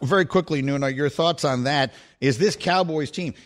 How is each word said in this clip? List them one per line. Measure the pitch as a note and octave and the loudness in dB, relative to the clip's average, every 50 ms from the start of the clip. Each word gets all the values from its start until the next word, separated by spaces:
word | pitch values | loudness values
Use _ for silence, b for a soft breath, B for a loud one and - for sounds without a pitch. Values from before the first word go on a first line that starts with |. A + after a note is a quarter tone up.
very | C#3+ B2+ F#3+ F#3+ F3 | -2 2 2 2 2
quickly, | - - F#3 E3 - D#3 C#3 C3 | 4 2 0 0 0 -2 -2 -2
Nuno, | C#3 C#3+ C#3 C#3 | -2 -2 -2 -2
your | C3+ C3+ C3+ D3 C#3+ | -2 -2 0 -2 -2
thoughts | - - E3 E3+ D#3+ - - | 0 0 0 0 0 0 0
on | C#3+ C3 B2 B2 | -2 0 0 0
that. | C3+ D3 C#3+ C3+ A#2 B B B B B B C3+ | 0 0 0 0 -2 B B B B B B 0
Is | C#3 B2+ A#2+ | 0 2 4
this | F#3 G#3+ - | 2 0 0
Cowboys | - - F3+ F3 F#3 F#3 E3 D#3+ D#3 D3 C3+ | 0 -2 0 2 2 2 0 -2 -4 -4 -4
team, | - - F3 C#3+ B B B | -6 -6 -8 -8 B B B